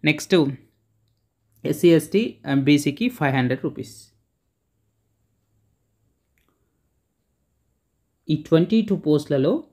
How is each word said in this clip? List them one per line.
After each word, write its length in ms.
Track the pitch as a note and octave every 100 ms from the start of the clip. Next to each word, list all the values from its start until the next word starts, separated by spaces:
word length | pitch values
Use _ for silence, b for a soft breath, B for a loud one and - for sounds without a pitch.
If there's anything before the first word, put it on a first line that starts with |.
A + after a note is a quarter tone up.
నెక్స్ట్ 320 | D3+ D3+ - F#3 C#3 C3 _ _ _ _ _ _ _ _ _ _
ఎస్సీ, 240 | D3+ D3+ F3
ఎస్టీ 340 | E3 D#3+ G3 A#3 - -
and 100 | C#3
బీసీకి 460 | C3+ D3 D3 C#3+ A#3
ఫైవ్ 260 | - D3 C3
హండ్రెడ్ 280 | B2+ C3
రూపీస్. 300 | D#3 - - - - _ _ _ _ _ _ _ _ _ _ _ _ _ _ _ _ _ _ _ _ _ _ _ _ _ _ _ _ _ _ _ _ _ _ _ _ _ _ _ _ _ -
ఈ 80 | D3+ D3+
ట్వంటీ 320 | D#3+ F3 A3+
టూ 140 | G#3+ F#3+
పోస్టులలో 680 | D3+ D3+ D3 C#3+ C#3 C#4+ -